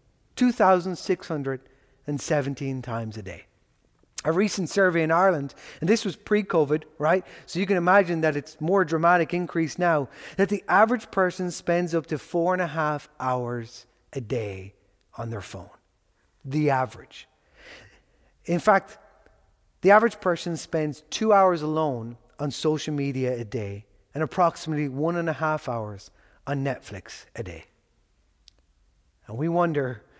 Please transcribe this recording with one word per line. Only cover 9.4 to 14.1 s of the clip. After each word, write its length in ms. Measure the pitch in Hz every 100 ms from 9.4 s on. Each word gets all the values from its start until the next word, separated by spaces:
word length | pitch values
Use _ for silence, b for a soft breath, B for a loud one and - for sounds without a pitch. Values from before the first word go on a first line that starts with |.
| 170 165 160 -
now, 280 | 175 156 131 B B B
that 120 | 196
the 140 | 202 -
average 420 | 185 220 240 -
person 400 | - 180 175 180
spends 420 | - - 170 175
up 140 | 165 -
to 120 | 151
four 340 | - 175 170
and 100 | 185
a 60 | 170
half 400 | 160 151 147 - -
hours 680 | 127 127 120 120 113 - - _ _